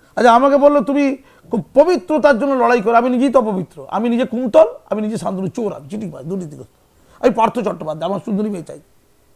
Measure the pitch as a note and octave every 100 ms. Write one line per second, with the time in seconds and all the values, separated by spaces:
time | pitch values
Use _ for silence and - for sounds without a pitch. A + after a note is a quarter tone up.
0 | _ - A#3 A#3 C#4 C#4 C#4+ D4 B3 C#4+
1 | C#4 C4+ _ _ - A#3 - C4 D#4 F4
2 | - D#4 D4 A3+ C#4 C4 A#3 A#3+ G3+ A#3
3 | B3 B3 C#4 C4 A3 F#3+ E3+ D#3 C3 G3
4 | A#3 A#3 B3+ A3+ B3+ D#4 G#4+ - - G#3
5 | G#3+ A3 G3+ F#3 F#3+ - G#3 D3+ C#3+ G#3+
6 | G3+ C#3 C#3 F#3+ E3 C3+ - _ _ _
7 | _ - B3+ A3+ A3 A#3 G#3 E3+ D#3 D#3
8 | E3+ G3+ - G3 G#3+ F#3+ D3 C#3+ _ _
9 | _ _ _